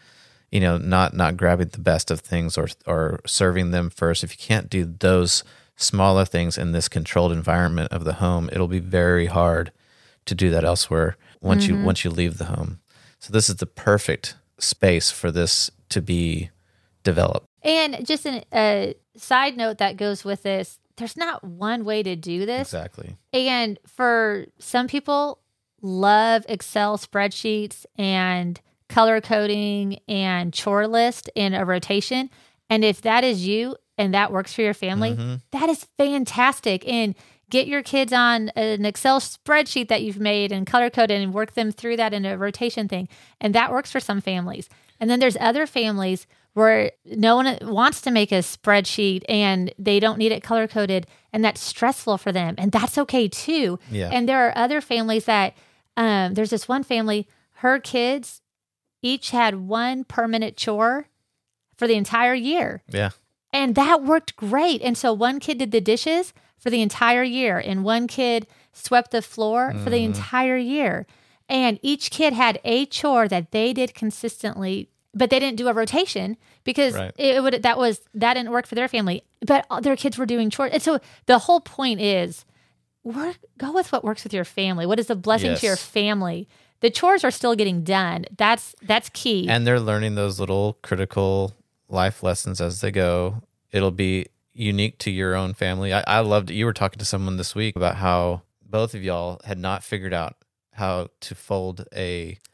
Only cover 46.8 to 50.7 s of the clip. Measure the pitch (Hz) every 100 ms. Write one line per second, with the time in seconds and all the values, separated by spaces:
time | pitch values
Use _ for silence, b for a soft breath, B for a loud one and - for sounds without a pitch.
46.8 | 208 - - 220 226 240 262 - 226 208
47.8 | 262 - 262 233 208 190 165 - - 202
48.8 | 190 - 196 185 - 214 202 185 180 -
49.8 | 202 202 220 214 220 220 - 226 220